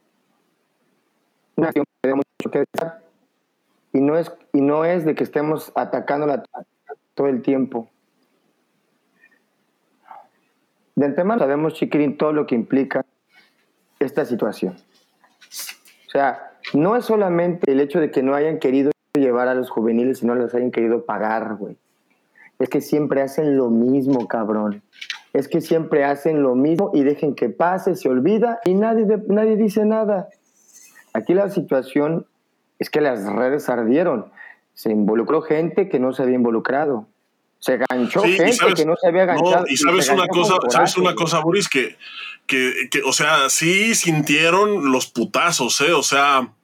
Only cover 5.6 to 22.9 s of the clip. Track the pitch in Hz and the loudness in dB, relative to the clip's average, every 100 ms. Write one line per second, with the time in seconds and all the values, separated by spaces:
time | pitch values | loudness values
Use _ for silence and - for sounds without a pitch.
5.6 | - - 123 131 - 143 151 127 - - | -4 -6 -4 -4 -4 -4 -2 -4 -8 -18
6.6 | - _ - - _ - 139 123 139 135 | -20 _ -20 -20 _ -4 -2 -2 0 -2
7.6 | 127 120 113 _ _ _ _ _ _ _ | -2 -6 -12 _ _ _ _ _ _ _
8.6 | _ _ _ _ _ _ _ _ _ _ | _ _ _ _ _ _ _ _ _ _
9.6 | _ _ _ _ - - - _ _ _ | _ _ _ _ -20 -20 -20 _ _ _
10.6 | _ _ _ - 143 139 185 233 135 143 | _ _ _ -2 -2 0 0 0 0 0
11.6 | 156 - 120 151 147 - 151 151 143 120 | -2 -4 -2 0 0 0 0 0 0 -2
12.6 | 104 135 135 135 - _ _ _ _ _ | 0 0 0 -4 -8 _ _ _ _ _
13.6 | _ _ _ - 131 - 131 113 113 - | _ _ _ -6 -4 -2 -2 -2 -4 -4
14.6 | 92 - _ _ _ _ _ _ - - | -6 -8 _ _ _ _ _ _ -20 -16
15.6 | - - _ _ - 139 139 120 - - | -14 -16 _ _ -6 0 0 -2 -12 -18
16.6 | - 143 175 240 - 214 196 170 175 170 | -4 0 2 0 0 0 2 2 0 -2
17.6 | 143 135 143 175 147 165 131 139 156 156 | 0 0 2 0 0 0 0 0 -2 -2
18.6 | 135 135 139 - _ 147 131 120 127 127 | 0 2 0 -2 _ 0 2 2 0 -2
19.6 | 120 113 110 117 127 127 117 123 117 120 | -4 -2 0 0 0 0 -2 -2 -2 -2
20.6 | 123 117 113 117 117 104 107 110 107 104 | -2 0 0 0 -4 -4 -2 -4 -6 -10
21.6 | 98 - _ _ _ _ _ _ - - | -12 -16 _ _ _ _ _ _ -14 -6
22.6 | 131 147 - | -4 -2 -2